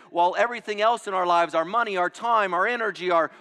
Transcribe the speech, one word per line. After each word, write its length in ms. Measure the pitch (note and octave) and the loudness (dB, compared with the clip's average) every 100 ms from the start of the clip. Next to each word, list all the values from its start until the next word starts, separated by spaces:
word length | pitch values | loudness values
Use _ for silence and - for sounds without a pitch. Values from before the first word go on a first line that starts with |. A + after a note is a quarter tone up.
| - | -8
while 240 | E3+ F3 F3 | 0 2 2
everything 420 | A#3 A#3+ G#3+ G#3 | -2 -2 -8 -2
else 280 | A3 A#3 G#3 | 0 0 -2
in 60 | F#3+ | -2
our 100 | F3 | 2
lives, 300 | E3+ E3+ D#3+ | 2 2 0
our 100 | E3 | -2
money, 320 | A3+ A3+ F#3 | -2 -2 -2
our 120 | F3 | -4
time, 440 | - A#3 A3+ F#3+ | -4 0 0 2
our 140 | F3 G#3 | 0 0
energy, 420 | A#3+ A3 E3 F3+ | -2 -4 -4 0
our, 220 | E3+ D3+ - | 2 0 -4